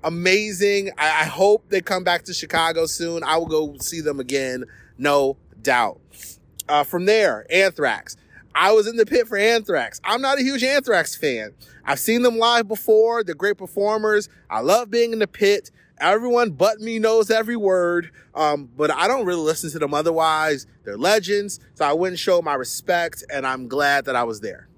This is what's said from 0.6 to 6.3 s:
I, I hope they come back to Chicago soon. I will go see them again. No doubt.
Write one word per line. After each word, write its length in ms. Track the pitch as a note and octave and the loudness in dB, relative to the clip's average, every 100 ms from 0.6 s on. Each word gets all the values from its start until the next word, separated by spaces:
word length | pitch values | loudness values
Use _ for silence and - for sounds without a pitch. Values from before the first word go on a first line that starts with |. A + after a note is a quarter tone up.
| G3+ G3+ G3 - | 0 0 -4 -2
I, 220 | D#3 D#3 | 0 2
I 40 | D#3 | -2
hope 420 | E3+ G3 G#3+ _ | 2 4 4 _
they 120 | F#3+ | -4
come 220 | - F#3 | -2 -2
back 220 | F3+ F3 | 0 -2
to 100 | - | -4
Chicago 520 | F3 D#3 E3 E3 E3 D#3+ | -12 -4 0 0 0 -2
soon. 360 | - E3+ E3 | -4 -6 -4
I 140 | D3 E3 | 0 0
will 100 | E3 | 0
go 300 | D#3 D3+ C#3+ | -2 -2 -8
see 220 | - E3 | -10 -6
them 180 | D3+ C#3 | -6 -6
again. 460 | B2+ C3+ C3 B2+ A#2+ - - - | -4 -4 -4 -8 -12 -18 -20 -4
No 380 | C#3+ C#3+ C#3 C#3 _ - | 2 2 2 -2 _ -6
doubt. 380 | B2+ B2 A2 - _ - - | 0 2 0 -4 _ -20 -20